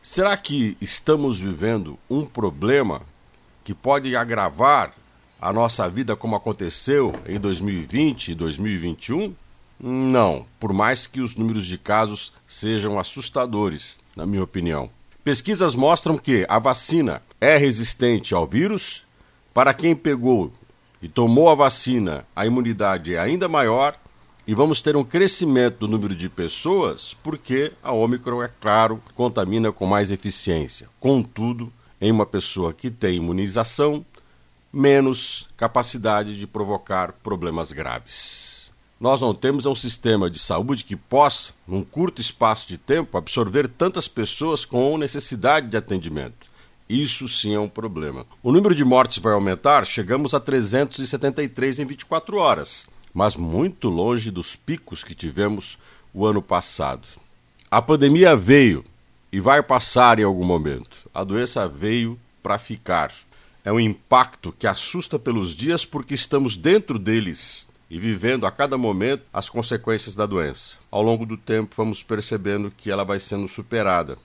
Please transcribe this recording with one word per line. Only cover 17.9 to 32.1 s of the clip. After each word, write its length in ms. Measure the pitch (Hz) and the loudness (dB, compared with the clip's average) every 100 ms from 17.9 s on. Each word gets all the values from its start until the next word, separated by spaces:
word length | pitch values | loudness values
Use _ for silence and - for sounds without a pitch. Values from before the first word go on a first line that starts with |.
| - 120 113 - | 0 2 2 0
ao 140 | 92 82 | -2 0
vírus. 580 | 107 185 214 - - _ _ _ _ _ | 2 0 0 -6 -10 _ _ _ _ _
Para 220 | - 135 | 2 2
quem 220 | - 165 165 | 4 2 2
pegou 560 | 160 135 123 120 78 - _ _ _ _ | 0 0 4 2 2 -8 _ _ _ _
e 80 | 85 | -8
tomou 400 | 95 117 117 170 | 0 4 8 8
a 60 | |
vacina, 720 | 147 139 - - 123 95 73 - | 8 4 2 -2 0 -2 -4 -10
a 100 | - | -4
imunidade 680 | 107 123 117 107 101 95 80 | 0 0 -2 0 0 0 -4
é 60 | 85 | -2
ainda 280 | 95 175 180 | -2 -2 0
maior 480 | 160 120 117 139 - - _ - _ | 2 2 2 0 -2 -20 _ -20 _
e 80 | - | -6
vamos 300 | 107 151 151 | 2 2 2
ter 140 | - 147 | 2 0
um 80 | |
crescimento 720 | 123 170 190 - 170 131 123 117 | 2 2 2 2 2 4 4 2
do 100 | 107 | -2
número 260 | 110 101 | 0 -2
de 140 | 92 90 | -6 -8
pessoas, 840 | - 82 - 156 196 135 71 - - | -6 -6 -4 -2 0 0 -4 -12 -12
porque 500 | - 156 - 127 151 - | -10 -10 -4 -2 -2 -6
a 100 | - | -4
Ômicron, 500 | 120 113 123 123 120 | 0 0 0 -4 -6
é 60 | 120 | -6
claro, 520 | - 107 107 113 110 - | -6 2 4 4 0 -10
contamina 560 | - 123 110 92 110 110 | -2 -2 0 0 0 0
com 160 | - 95 | 0 0
mais 240 | 101 101 | 2 2
eficiência. 800 | 98 104 - - 82 69 - - _ | -2 -4 -6 -2 -2 -2 -10 -18 _
Contudo, 760 | 131 135 117 - 117 120 120 - _ _ | 2 2 0 -4 -6 -4 -10 -16 _ _
em 100 | 101 | 2